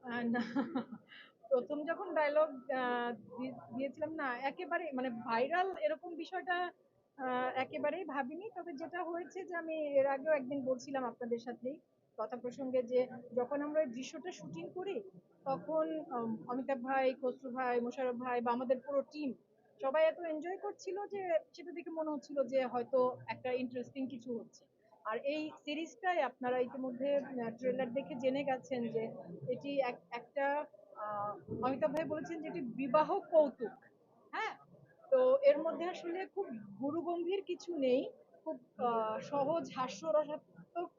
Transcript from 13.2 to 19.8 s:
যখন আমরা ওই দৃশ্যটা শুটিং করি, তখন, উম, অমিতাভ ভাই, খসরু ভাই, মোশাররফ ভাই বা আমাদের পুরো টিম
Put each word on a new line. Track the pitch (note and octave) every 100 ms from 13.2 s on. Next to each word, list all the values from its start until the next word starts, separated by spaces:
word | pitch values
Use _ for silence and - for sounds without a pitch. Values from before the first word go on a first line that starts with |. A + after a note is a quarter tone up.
| - A#3
যখন | A#3+ C#4+
আমরা | D4 D4+
ওই | D4+
দৃশ্যটা | A#3 C4 D#4+ F#4
শুটিং | - - E4 E4+
করি, | F4+ F#4+ D4+ - - _ _ C#4
তখন, | C4+ - D#4+ D#4+ D#4
উম, | D4 B3+ A#3 A3 G3
অমিতাভ | B3 C4+ C4+
ভাই, | B3 C4+ C4 C4
খসরু | B3+ B3 C4+
ভাই, | B3 B3 A#3+
মোশাররফ | A#3+ B3+ B3+ A#3+
ভাই | B3+ A#3+
বা | A#3
আমাদের | A#3+ B3+ C4
পুরো | C4 C#4
টিম | C#4 D4+ D4 G3+ _ _ _ _